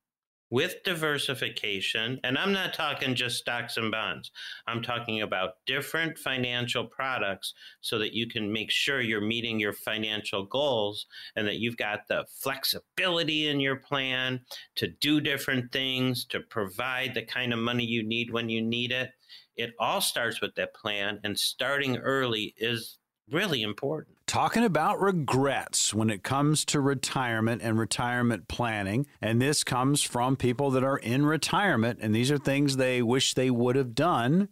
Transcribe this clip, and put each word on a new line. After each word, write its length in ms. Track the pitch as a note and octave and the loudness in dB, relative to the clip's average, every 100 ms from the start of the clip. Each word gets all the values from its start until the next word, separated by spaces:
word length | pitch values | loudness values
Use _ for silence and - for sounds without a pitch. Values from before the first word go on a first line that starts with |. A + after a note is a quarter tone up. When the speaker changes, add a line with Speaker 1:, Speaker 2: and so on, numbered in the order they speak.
| _ _ _ _ - | _ _ _ _ -4
Speaker 1:
with 320 | A#2+ F3 - | 0 0 -2
diversification. 1400 | G3 E3 D#3 C#3+ - C3+ A#2 - A2 G2 - A2+ A2+ C3 | -4 -2 0 0 -2 -2 -4 -4 -4 -2 -2 -2 -2 -2
And 140 | B2+ C#3 | -2 0
I'm 160 | F#3+ | 0
not 200 | G3 E3+ | 0 -2
talking 400 | - D3+ C3 C3+ | -2 -4 -2 -2
just 240 | B2 B2 A#2+ | 0 -2 -2
stocks 380 | - A#2+ A#2+ A#2+ | -2 -4 -4 -2
and 160 | A2 | -2
bonds. 400 | A2 G2+ - - - - - - | -2 -4 -6 -10 -14 -14 -10 -6
I'm 140 | A#2 | -4
talking 400 | A#2+ A#2+ A#2 A2 | -4 -4 -2 -4
about 420 | G#2+ F#2+ F#2+ - - | -2 -2 -2 -4 -4
different 520 | C3+ C#3 D#3+ D#3+ D3 | -4 -2 -2 -4 -4
financial 680 | C#3+ C3 B2 B2 A#2+ B2+ A2+ | -4 -2 -2 -2 -2 -2 -4
products 680 | - C3+ B2 G2+ F#2+ - - - - | -4 -2 -2 -2 -4 -8 -12 -20 -12
so 180 | - A2+ | -4 -2
that 140 | G#2+ | -2
you 140 | A2 A2+ | -2 -4
can 240 | A#2 G#2 | -4 -2
make 200 | A2 G#2 | -2 -2
sure 300 | - D3 C3+ | -2 0 0
you're 180 | A2+ A2 | 0 0
meeting 380 | G#2 A#2 A#2 A2 | 0 -2 -2 -2
your 140 | G#2 | -2
financial 720 | G2+ A#2 A2 A2 G#2+ - G2+ G2 | -2 -4 -4 -2 -4 -4 -4 -2
goals 600 | C3 D3 A#2 G#2 G#2+ - - - A2 | 0 2 2 0 -4 -12 -16 -10 -4
and 100 | G#2 | -2
that 140 | D#2 | -2
you've 180 | A#2 A#2 | -4 -2
got 300 | G#2+ G#2 - | -4 -4 -2
the 180 | F2+ - | -2 -2
flexibility 1200 | - C3+ C3 - F#2+ - - F#3 E3+ D#3+ D#3 D3+ | -6 -6 -4 -4 -4 -6 -4 0 0 0 0 2
in 100 | C#3+ | 2
your 160 | C3+ C3+ | 2 0
plan 640 | - C#3 C3 B2+ B2+ B2+ - - - - | -2 -2 0 0 -2 -4 -8 -18 -12 -6
to 120 | G2+ | -6
do 320 | E2 C#3+ D3+ | -2 2 2
different 540 | D3 C3+ C#3+ C3 A#2+ | 2 -2 0 -2 0
things, 500 | C3+ C3 C3 B2+ B2 - | -2 -2 0 0 0 -4
to 140 | A2 | -6
provide 720 | - A2+ F#2+ F#2+ B2+ B2+ C3 | -4 -4 -4 -4 -4 -2 -2
the 120 | A2+ - | -4 -6
kind 260 | B2+ B2 | -4 0
of 80 | A#2 | 0
money 260 | A#2 A#2+ A2+ | 0 0 0
you 160 | A#2 | -2
need 300 | A2 A#2 A#2 | -2 -2 -2
when 160 | A2+ A#2 | -2 -2
you 140 | A2+ | 0
need 300 | A2+ A#2+ B2 | 0 0 -2
it. 180 | B2+ B2 _ - - _ - | -2 -4 _ -20 -20 _ -8
It 160 | A#2 - | -6 -2
all 220 | A#2+ F#3+ | 0 0
starts 400 | - C#3+ A#2 - | 0 0 -2 -2
with 160 | G2 - | -4 -2
that 180 | F#2 | -4
plan, 460 | - G#2+ G#2 G2+ G#2 G#2 | -4 -4 -2 -2 -2 -4
and 120 | G2 | -2
starting 600 | - - B2+ C#3 C#3 A#2+ | -2 -2 -2 0 0 0
early 560 | C3+ C3+ B2+ A2 G#2 - | 0 0 2 0 -4 -4
is 400 | A2+ A#2 - - _ _ - | -2 -2 -6 -18 _ _ -4
really 300 | D3+ G3+ C3 | -2 0 0
important. 540 | G#2+ G#2 C#3 D#3 - _ - | -2 -2 -4 -4 -8 _ -2
Speaker 2:
Talking 380 | A#2+ D3+ A3+ | 2 2 4
about 380 | A#3 D3+ F3 E3 | 4 4 2 2
regrets 920 | G3 F3+ A#2+ B2+ C#3 A#2 - - - | 2 2 2 2 4 2 -2 0 0
when 200 | G#2 A2 | 2 2
it 100 | G2 | 0
comes 420 | - C3+ D3 D3+ - | 0 2 4 2 2
to 140 | D3+ | 2
retirement 840 | C#3 C3+ - C#3 B2 A2+ A2+ A#2 | 2 2 0 0 0 2 2 2
and 160 | A2+ A2 | 2 2
retirement 680 | G#2+ - B2 B2 A#2+ G2+ - | 2 0 0 2 2 0 -4
planning. 600 | - A#2+ G#2+ F#2+ A2+ C#3+ - | -2 -2 0 0 -2 -2 -4
And 220 | G#2+ A#2 | 0 2
this 220 | C3+ D3 | 2 2
comes 400 | - B2 C3 C#3+ | 0 0 2 2
from 320 | - A#2+ B2+ C3+ | 0 0 2 2
people 340 | B2 B2 C#3+ | 2 2 2
that 120 | C3 | 4
are 140 | C3+ C3+ | 2 0
in 280 | A2 C3 D3 | 0 2 4
retirement. 720 | D#3 - F#3 G3+ B2 A#2 A2+ | 2 2 2 4 4 2 2
And 140 | G#2+ | 2
these 160 | A2 B2+ | 2 4
are 80 | C#3+ | 2
things 400 | C#3 C3+ C#3+ C3 | 2 2 2 4
they 240 | B2+ B2 | 2 4
wish 320 | A#2 C3 - | 4 4 2
they 160 | - C3 | 2 2
would 260 | A#2+ B2 C3 | 4 4 4
have 200 | B2+ A2+ | 2 2
done, 540 | E3+ C#3 A#2+ F3 G3+ | 2 4 4 4 2